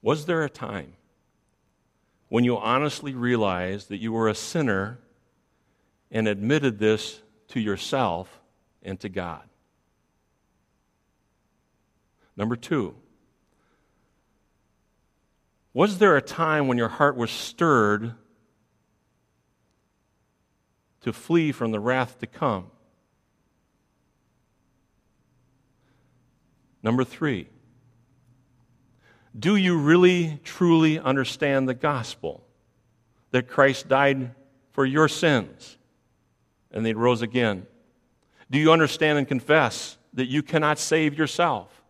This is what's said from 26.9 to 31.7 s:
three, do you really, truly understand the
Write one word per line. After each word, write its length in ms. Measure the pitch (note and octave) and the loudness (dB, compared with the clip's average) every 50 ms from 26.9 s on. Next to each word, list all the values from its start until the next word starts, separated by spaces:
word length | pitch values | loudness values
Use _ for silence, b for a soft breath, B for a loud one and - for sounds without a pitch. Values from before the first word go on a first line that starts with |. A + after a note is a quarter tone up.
| A#2+ B2+ B2+ | 0 0 0
three, 440 | A#2+ - - D#3+ D3+ B2+ F#2 - - _ _ _ _ _ _ _ _ _ _ _ _ _ _ _ _ _ _ _ _ _ _ _ _ _ _ _ _ _ b b b b b b b b A2 | -2 -4 -6 -4 -4 -4 -4 -8 -12 _ _ _ _ _ _ _ _ _ _ _ _ _ _ _ _ _ _ _ _ _ _ _ _ _ _ _ _ _ b b b b b b b b -2
do 160 | G#2 E3 G#3+ | 0 2 2
you 240 | G3+ F#3 F#3 F3 E3 | 4 4 2 2 2
really, 640 | C#3+ D3 E3 F3 F3+ F3+ F3+ F3 E3+ D#3+ D3+ C#3+ _ | 4 4 6 8 8 6 6 4 0 -2 -6 -10 _
truly 560 | - - - F#3 F3 E3 E3 D#3+ D#3 D#3 D#3+ | -16 -4 0 2 4 6 6 4 4 2 0
understand 720 | - C3+ C3 C#3 C3 C3 - - D#3 C#3+ C#3 C3+ C3+ | 0 0 0 0 -2 -4 -4 -4 -2 0 0 0 0
the 60 | C3 | 0